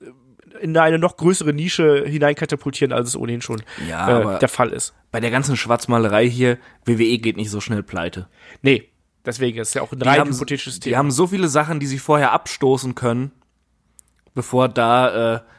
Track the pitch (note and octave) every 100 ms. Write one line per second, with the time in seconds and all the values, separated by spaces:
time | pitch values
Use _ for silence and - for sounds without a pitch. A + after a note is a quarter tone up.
0 | - C3 B2 B2 _ - E3+ D#3+ D#3+ D#3+
1 | F3 - E3 F#3 D#3 D3 F3 - D#3 C#3+
2 | C#3+ D3+ D3 D3 D#3 C#3+ C#3+ - C#3 B2
3 | A#2+ - A#2 A#2+ - A2+ A2+ - D#2+ E2
4 | F#2+ A#2+ G#2+ F#2+ D3 - A#2+ - - _
5 | _ A#2 A#2 B2+ C3+ C3 A2 A#2 - A#2
6 | A2 G#2 B2 A#2+ B2+ B2 - _ - A2+
7 | A2+ A#2+ A2+ F#2 G#2 G#2 G2 G#2+ G2 F#2+
8 | E2+ F#2+ F2+ _ - - C3+ B2+ - _
9 | _ _ - A#2+ B2+ A2+ A2 C#3 C3 C3
10 | B2+ C#3+ C#3+ B2+ C#3+ C#3+ - B2 C#3 B2
11 | C#3+ B2+ F3 G3 F3 C#3 D3+ D#3+ C#3+ C3+
12 | - D3 C3+ C3+ - - C3+ C3 B2+ B2
13 | B2+ A#2 C3+ - _ _ _ _ _ _
14 | _ _ _ - - B2 B2+ B2 A#2 B2
15 | B2+ G2+ A#2 A2+ -